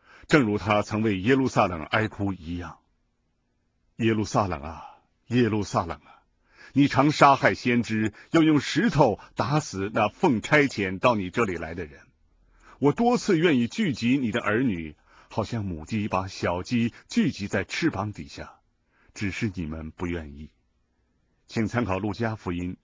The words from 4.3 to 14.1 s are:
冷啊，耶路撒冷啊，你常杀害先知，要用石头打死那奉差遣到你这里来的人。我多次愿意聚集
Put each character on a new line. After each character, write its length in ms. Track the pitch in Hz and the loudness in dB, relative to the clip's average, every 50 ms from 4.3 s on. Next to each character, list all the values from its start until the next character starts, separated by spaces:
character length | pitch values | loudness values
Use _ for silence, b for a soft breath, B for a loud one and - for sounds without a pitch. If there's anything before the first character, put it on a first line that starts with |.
| - 123 104 | 0 0 0
冷 140 | 92 85 71 | 0 -2 -6
啊， 220 | 71 80 80 - - - - - _ _ _ _ _ | -8 -10 -14 -14 -16 -20 -20 -20 _ _ _ _ _
耶 200 | - 117 123 120 | -2 2 2 2
路 160 | 107 107 104 95 | 2 2 0 -2
撒 220 | - - 110 90 | -2 -2 -4 -4
冷 120 | 82 76 - | -4 -6 -12
啊， 240 | _ - - _ _ _ _ _ B B B B B B B | _ -20 -20 _ _ _ _ _ B B B B B B B
你 160 | 131 143 - | 2 2 4
常 220 | - 127 139 151 | 4 2 2 4
杀 260 | 139 - 156 143 135 | 4 6 6 6 6
害 160 | - 143 113 95 | 6 4 2 2
先 280 | - - 123 120 120 | 2 0 0 0 0
知， 320 | 107 110 110 110 110 104 - B B B | 0 0 -2 -2 -2 -2 -4 B B B
要 120 | B 165 156 | B 4 6
用 160 | 156 151 135 | 6 4 4
石 300 | - - - 147 214 233 | 2 0 -2 0 0 2
头 300 | - 143 147 113 92 - B B B | 4 4 4 4 2 -2 B B B
打 260 | B 107 113 147 151 | B -2 0 0 -2
死 280 | - - - 95 98 107 123 | -2 -4 -6 -6 -6 -4 -2
那 160 | 120 107 104 | 0 0 0
奉 320 | - - 202 170 120 101 | 0 0 2 2 2 0
差 260 | - - 151 151 143 | 0 2 2 4 2
遣 320 | 131 - 110 98 92 95 90 | 2 0 -4 -4 -4 -2 0
到 160 | - 127 117 | 2 2 2
你 140 | 104 92 90 | 2 -2 -4
这 160 | - 123 117 | -2 -2 -2
里 100 | 98 87 | -2 -2
来 180 | 80 82 80 87 | -6 -6 -8 -8
的 120 | 92 85 | -8 -10
人。 160 | 73 73 - - _ _ _ _ _ _ _ _ b b b b b b b | -12 -14 -20 -20 _ _ _ _ _ _ _ _ b b b b b b b
我 120 | 135 143 | 2 2
多 260 | 143 - 233 240 247 | 2 2 2 2 2
次 200 | - - - 180 | 2 2 2 2
愿 200 | 156 165 180 143 | 4 4 4 4
意 100 | 123 117 | 4 2
聚 260 | 113 - 220 220 165 113 | 0 -2 -2 -2 -2 -2
集 240 | - 113 120 | 0 0 0